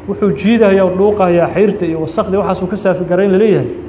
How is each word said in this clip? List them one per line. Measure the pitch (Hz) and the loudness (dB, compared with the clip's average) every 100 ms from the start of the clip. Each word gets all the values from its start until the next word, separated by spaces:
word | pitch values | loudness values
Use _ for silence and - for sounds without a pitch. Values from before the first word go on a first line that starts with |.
| - | -10
wuxuu | 196 202 - | -2 -2 0
jiidahayaa | 196 233 202 190 | 0 4 4 4
oo | 180 180 | 2 2
dhuuqahayaa | 208 202 180 170 160 | 0 2 2 2 0
xayrta | 185 208 - 170 | 2 0 0 -4
iyo | 160 | -4
wasakhdii | 156 - 190 196 | -4 -4 -2 -2
waxaasuu | 180 185 185 | -2 -4 -4
ka | 202 | -2
saafi | 190 180 | -2 -2
garayn | 170 180 202 | -2 0 2
la | 185 | 2
leeyahay. | 226 170 120 - | 2 2 -2 -8